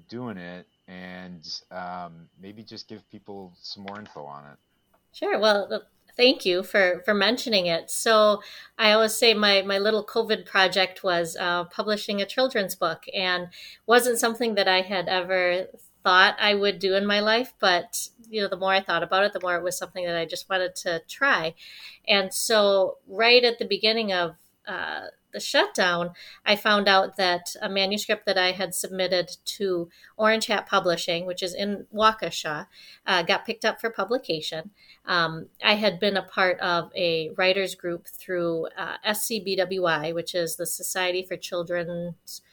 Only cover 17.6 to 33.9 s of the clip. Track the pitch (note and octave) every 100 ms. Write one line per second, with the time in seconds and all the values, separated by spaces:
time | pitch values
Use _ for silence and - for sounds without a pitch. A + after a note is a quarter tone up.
17.6 | G3+ F3 - - - _ A3+ A3 G3 F#3
18.6 | F#3+ F#3+ G3 E3+ E3+ F#3+ G3+ G3+ F3+ E3+
19.6 | F3 F3 F3+ F#3+ F3 E3+ E3 F3 - F#3+
20.6 | F3+ - F#3 E3 - - C#4 G3+ E3 -
21.6 | - - - - - G3+ F#3+ - - A3
22.6 | G3+ G3 F#3 - - F#3+ A3+ A#3+ A#3+ A#3
23.6 | G3+ G3+ G#3+ A3+ G#3+ F#3 E3+ D#3+ _ _
24.6 | - F3+ D#2+ D2+ F2 - _ G#3 - C#4
25.6 | G4+ - F#3 E3+ F3 - - - - G#3
26.6 | A3 G#3 G3+ F#3+ G3 - F3+ F3 F3+ -
27.6 | G#3 G3 F#3+ G#3 - G#3 - F#3+ F#3 F#3
28.6 | F#3 - F#3 F#3+ F3+ F3+ F3 - - -
29.6 | G3 F3 E3+ _ - - G#3+ A3 A3 G3+
30.6 | - G3+ F3 E3+ - E3+ F#3 F3+ F#3 -
31.6 | G3+ G3+ - G#3 A3 G#3+ E3 - D#3+ D3+
32.6 | F#3+ - - - - F3+ E3+ G3 - G#3+
33.6 | A3+ G3+ A3+